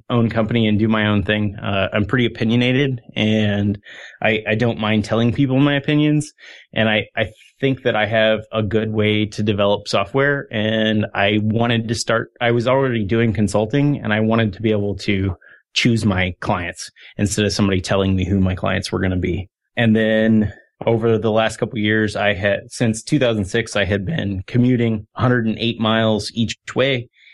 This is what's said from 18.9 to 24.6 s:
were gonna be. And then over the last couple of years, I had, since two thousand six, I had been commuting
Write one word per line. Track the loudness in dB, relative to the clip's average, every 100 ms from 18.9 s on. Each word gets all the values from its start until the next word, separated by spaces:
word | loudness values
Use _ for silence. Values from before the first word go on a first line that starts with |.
were | -2
gonna | -2 -2
be. | -2 -4 -8 _ _ 0
And | 2 4
then | 2 2 4 2 0 -6 _ _ -2
over | 0 2 2
the | 2
last | 2 0 -2
couple | -6 -2
of |
years, | 0 2 0 0
I | -2
had, | 0 0 -2 -6
since | -2 -2 -2
two | -2 0
thousand | 2 0 -2
six, | -2 -2 -2
I | 0
had | 0 -2
been | -4 -4 -6 -2
commuting | 0